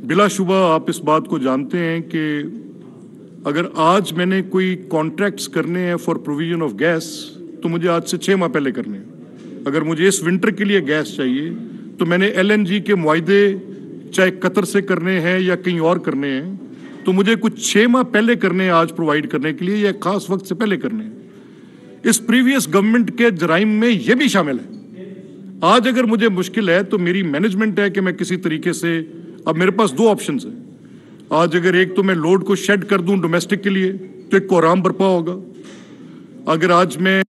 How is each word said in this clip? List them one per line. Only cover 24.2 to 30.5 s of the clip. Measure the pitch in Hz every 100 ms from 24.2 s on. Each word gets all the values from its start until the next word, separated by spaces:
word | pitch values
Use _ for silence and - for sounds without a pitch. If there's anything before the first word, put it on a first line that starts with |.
| 285
शामिल | 196 156 123
है। | - - - 180 - - - - - - 170
आज | 233 240
अगर | 247 240
मुझे | 220 226
मुश्किल | 185 180 - 196
है | 175
तो | 196 208
मेरी | 175 190
management | 180 143 214 190 220 185
है | 202
कि | 196
मैं | 185 170
किसी | 165 185
तरीके | 185 156 170
से, | 151 170 165 151 - - - -
अब | 160
मेरे | 185
पास | 190 214
दो | - 226
options | 196 - 139
हैं। | 107